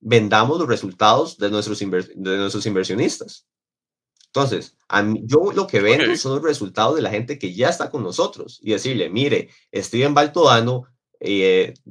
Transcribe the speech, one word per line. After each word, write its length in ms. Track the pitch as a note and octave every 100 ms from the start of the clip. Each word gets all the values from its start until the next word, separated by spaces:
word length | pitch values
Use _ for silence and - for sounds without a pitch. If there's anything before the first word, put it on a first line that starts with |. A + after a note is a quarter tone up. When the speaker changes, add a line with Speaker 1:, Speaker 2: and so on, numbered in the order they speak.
Speaker 1:
"Vendamos 580 | A2 A#2+ G#2 G#2+ A#2+ E3
los 80 | D3+
resultados 680 | A2 G2 F#2 G#2+ B2 E3 -
de 120 | G2+
nuestros 320 | G#2+ G#2+ G#2
inver-, 300 | G2 F2+ F2+ -
de 200 | F#2+ F#2+
nuestros 260 | G2 G2+ G#2+
inversionistas". 800 | F#2+ F#2+ G2+ E3 - - - _ _ _ _ _ _ _ _ _
Entonces, 500 | C3 C#3 F#2 - _ -
a 140 | G2+
mí, 200 | G#2 A2 A#2+
yo 260 | C#3+ G3
lo 120 | - F#3+
que 140 | G#2+
vendo 320 | G2+ C3+ -
Speaker 2:
Ok. 40 | -
Speaker 1:
son 180 | C3+ C3+
los 60 |
resultados 540 | D#3+ D3 G2 - A2+ D#3
de 60 |
la 80 | G#2
gente 280 | G#2 A#2+ C#3+
que 160 | F#2
ya 140 | F2+ C#3
está 220 | F3 D3
con 120 | D3
nosotros 560 | F#2 - F3 - - -
y 100 | G2+
decirle, 380 | G2+ B2+ A#2+ E2
"Mire, 400 | G2+ C#3+ G#2+ - _ _
Steven 400 | G2+ - A#2+ C#3+
Baltodano, 720 | C#3+ D3+ E3+ D3 A#2+ A#2 B2+ - _ _ _
eh, 540 | - G2+ F#2+ F#2 F2+ - -